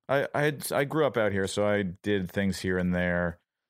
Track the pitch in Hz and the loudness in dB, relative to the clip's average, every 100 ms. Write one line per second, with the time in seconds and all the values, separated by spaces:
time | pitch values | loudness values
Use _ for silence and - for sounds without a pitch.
0 | - 139 - - 147 139 - - 139 147 | -2 0 0 0 0 -2 -4 -2 0 2
1 | 143 117 104 98 95 - 104 104 98 87 | 0 2 2 2 -2 0 2 2 0 -4
2 | - 104 90 - 98 92 95 92 90 90 | 0 0 0 -2 -2 -2 -2 0 0 0
3 | 90 87 87 85 _ _ _ | 0 0 -2 -4 _ _ _